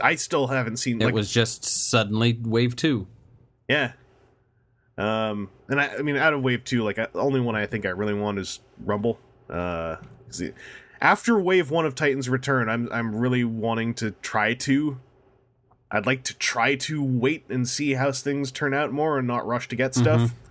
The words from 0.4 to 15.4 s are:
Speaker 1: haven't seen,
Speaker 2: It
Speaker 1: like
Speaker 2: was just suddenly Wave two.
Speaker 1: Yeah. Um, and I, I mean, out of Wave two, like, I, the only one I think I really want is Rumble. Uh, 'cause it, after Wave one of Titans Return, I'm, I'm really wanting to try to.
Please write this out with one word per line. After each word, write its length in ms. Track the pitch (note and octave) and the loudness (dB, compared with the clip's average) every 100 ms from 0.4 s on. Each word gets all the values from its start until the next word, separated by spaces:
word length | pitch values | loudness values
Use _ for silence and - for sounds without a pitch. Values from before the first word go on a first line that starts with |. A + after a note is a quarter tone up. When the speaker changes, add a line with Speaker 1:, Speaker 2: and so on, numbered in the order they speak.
| B2+ | 2
Speaker 1:
haven't 300 | C3+ A#2 A#2 | 0 -2 -2
seen, 220 | C3 A#2 | -2 2
Speaker 2:
It 40 | A2 | 2
Speaker 1:
like 80 | |
Speaker 2:
was 180 | G#2+ G2+ | 2 0
just 320 | A#2 A2+ - | 0 0 -2
suddenly 720 | - - - A#2+ G#2 G#2+ A#2+ A#2 | -2 0 2 2 2 2 2 2
Wave 340 | A2+ A2+ B2 A#2+ | 0 2 2 2
two. 320 | D#3+ A#2+ - - - - _ _ - | 0 0 -4 -16 -20 -20 _ _ -2
Speaker 1:
Yeah. 220 | D3 B2 - _ _ _ _ _ _ _ _ _ - | 0 0 -6 _ _ _ _ _ _ _ _ _ -4
Um, 520 | G#2 A2 A2 G#2 G2 - - | -2 0 -2 -4 -8 -14 -4
and 120 | C#3 | -2
I, 160 | C#3+ A#2 | -2 -2
I 20 | |
mean, 140 | D3 C#3 | -2 2
out 180 | D#3 | 2
of 80 | D3 | 2
Wave 220 | C3 B2 | 0 -2
two, 180 | - B2 | 0 0
like, 140 | G#2+ G2+ | 0 -2
I, 80 | A2 | -4
the 60 | - | 0
only 200 | C#3 C3+ | 0 2
one 160 | A#2+ A2 | 0 0
I 100 | G#2 | -2
think 180 | A2+ G2 | -2 -2
I 40 | |
really 240 | F#2 G#2+ G#2 | -2 -2 0
want 240 | G#2 G2 | -2 -2
is 220 | F#2 - _ - | -6 -10 _ -10
Rumble. 360 | - G#2 A2+ A2+ _ _ - | -4 0 0 -4 _ _ -10
Uh, 500 | E2+ F2+ E2+ E2 D#2 - - - | -6 -4 -4 -6 -8 -14 -20 -16
'cause 160 | - | -10
it, 140 | E2+ - - - - - | -10 -10 -20 -20 -20 0
after 360 | D3+ G3+ - A3 | 2 4 2 2
Wave 320 | F3+ F#3+ C#3+ | 4 2 2
one 160 | E3 D#3 | 0 0
of 100 | B2+ | 0
Titans 340 | D3 C3+ B2 | 0 0 -2
Return, 400 | C3 C3+ C3 A2 | -2 0 0 2
I'm, 180 | A#2 A#2+ | 0 -2
I'm 240 | A#2 A2+ G#2+ | -2 -4 0
really 280 | B2 B2+ | 0 2
wanting 500 | A#2+ A2+ A2+ A2+ A2+ A#2 | 0 -2 -2 0 -2 -2
to 160 | A2+ - | -6 -6
try 320 | - A2 G#2+ | -4 0 2
to. 460 | A#2+ - C#3 D3+ C3 - _ _ _ | 0 2 2 2 -6 -16 _ _ _